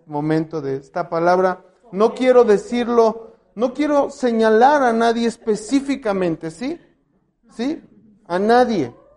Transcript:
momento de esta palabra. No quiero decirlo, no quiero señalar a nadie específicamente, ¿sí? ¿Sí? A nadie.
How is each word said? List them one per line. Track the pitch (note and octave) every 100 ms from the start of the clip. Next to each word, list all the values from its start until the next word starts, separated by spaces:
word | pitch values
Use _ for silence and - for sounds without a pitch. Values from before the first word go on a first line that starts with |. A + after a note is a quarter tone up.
| -
momento | D3 D3+ D#3 D#3 D#3+
de | C3+ C3+
esta | - F3+ E3
palabra. | E3 E3+ F3+ F#3 F3+ _ _ _
No | F3+ A3+
quiero | - B3+ B3
decirlo, | A3+ G3+ - A#3+ A#3 A#3+ A3+ A3 - _ _ -
no | B3
quiero | C4 D4 C#4+ B3+
señalar | - B3 A3+ A3 A3 C4 D4+
a | B3+
nadie | A3+ A#3 A#3 A#3
específicamente, | - A3+ G#3 - C#4 C#4 C4+ G#3+ F#3+ F3+ D#3+ E3
¿sí? | D#3+ C4 E4+ _ _ _ _ _ _ A#3
¿Sí? | - B3+ E4 - _ _ _ -
A | F3+
nadie. | G#3 A#3+ A#3+ G#3+ A#2+ - _